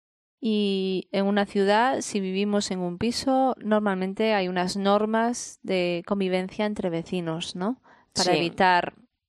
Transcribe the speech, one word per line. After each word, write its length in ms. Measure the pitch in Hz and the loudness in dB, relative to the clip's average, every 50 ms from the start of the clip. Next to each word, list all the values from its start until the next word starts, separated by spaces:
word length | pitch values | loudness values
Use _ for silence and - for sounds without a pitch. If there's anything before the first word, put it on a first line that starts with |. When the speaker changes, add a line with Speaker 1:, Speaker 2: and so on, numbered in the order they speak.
| _ _ _ _ _ _ _ - | _ _ _ _ _ _ _ -6
Speaker 1:
y 680 | - 220 214 208 208 196 196 190 190 190 185 180 - _ | -2 -2 0 0 0 0 0 0 0 -2 -2 -4 -4 _
en 140 | - 196 196 | -2 0 0
una 200 | 196 208 202 202 | 2 2 0 0
ciudad, 540 | - - 202 196 196 208 214 240 262 277 - | 0 0 2 4 4 4 4 4 2 0 -2
si 200 | 247 - - 202 | -4 -4 -4 -4
vivimos 500 | 190 185 185 190 208 208 202 202 202 - | -2 -2 -2 -2 0 0 0 0 0 -2
en 80 | 196 185 | -4 -4
un 180 | 180 175 175 | -4 -4 -4
piso, 580 | 180 220 233 240 - - 269 262 262 262 262 - - | -2 -2 -2 -2 -2 0 0 2 2 2 2 0 -2
normalmente 760 | - 208 214 214 214 208 190 185 185 190 196 - 220 220 214 | 0 0 0 2 2 0 0 0 -2 -2 -2 0 0 2 2
hay 140 | 202 185 | 2 0
unas 300 | 180 185 180 180 180 185 | 0 0 0 0 -2 -2
normas 840 | 196 196 196 202 208 214 214 220 226 226 233 240 - - - - - - | 0 2 4 4 4 2 2 0 2 2 0 -2 -4 -8 -14 -16 -10 -4
de 380 | 196 190 185 180 175 175 170 - | -2 0 0 0 0 -2 -2 -2
convivencia 580 | - 202 202 190 185 185 185 185 190 - - 214 | -2 -2 0 0 0 0 -2 -2 -4 -4 -4 -2
entre 240 | 208 208 - 196 180 | -2 -2 -2 -2 -2
vecinos, 680 | 165 165 170 - 190 180 170 165 160 165 175 - - | -2 -2 -4 -4 -4 -4 -2 -2 -4 -4 -6 -6 -6
¿no? 240 | 180 180 214 262 - _ _ - _ _ _ - | -4 -4 -4 -4 -6 _ _ -20 _ _ _ -4
Para 180 | - 185 180 | -2 0 2
Speaker 2:
Sí. 60 | 175 | 2
Speaker 1:
evitar 560 | 151 170 170 - - 190 185 180 175 - - - - _ _ _ _ _ | 2 0 0 2 4 4 6 4 4 2 -2 -8 -14 _ _ _ _ _